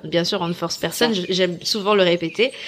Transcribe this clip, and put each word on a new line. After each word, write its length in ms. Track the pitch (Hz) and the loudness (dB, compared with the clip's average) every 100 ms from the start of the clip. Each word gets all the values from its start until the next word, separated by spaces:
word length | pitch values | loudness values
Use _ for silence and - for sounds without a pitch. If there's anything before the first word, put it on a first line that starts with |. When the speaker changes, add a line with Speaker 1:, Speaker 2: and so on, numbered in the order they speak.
Speaker 1:
Bien 180 | 160 170 | -2 0
sûr, 160 | 170 202 | 0 0
on 80 | 170 | -2
ne 40 | |
force 220 | 175 170 - | -2 -4 -4
personne, 360 | 165 - 240 | -4 0 0
Speaker 2:
C'est 100 | 208 | 2
ça. 40 | 175 | 0
Speaker 1:
j-, 80 | |
j'aime 240 | 185 185 170 | 0 0 -2
souvent 320 | - 220 190 | -4 -2 2
le 100 | 208 | 4
répéter. 480 | 180 170 165 - 254 - | 4 2 0 0 0 -2